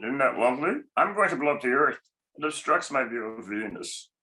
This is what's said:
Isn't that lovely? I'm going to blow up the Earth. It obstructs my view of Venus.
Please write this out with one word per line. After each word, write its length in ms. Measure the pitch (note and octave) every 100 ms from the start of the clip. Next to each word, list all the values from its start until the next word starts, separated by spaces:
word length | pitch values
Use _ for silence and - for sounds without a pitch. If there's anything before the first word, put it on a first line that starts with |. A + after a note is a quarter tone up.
Isn't 160 | G#2+ C#3
that 180 | C3 F#2+
lovely? 440 | A#2 B2+ D#3+ C4+ - -
I'm 180 | C3+
going 140 | G3+ G3
to 60 | D3
blow 180 | D3
up 80 | C#3+
the 60 | B2+
Earth. 320 | B2+ D3 B2+ _ _ _
It 100 | -
obstructs 460 | D3+ D3 - D3+ -
my 140 | C#3+
view 200 | A#2+ A#2
of 220 | A2 A2 F2+
Venus. 640 | G#2 A2 E2 F2 - - _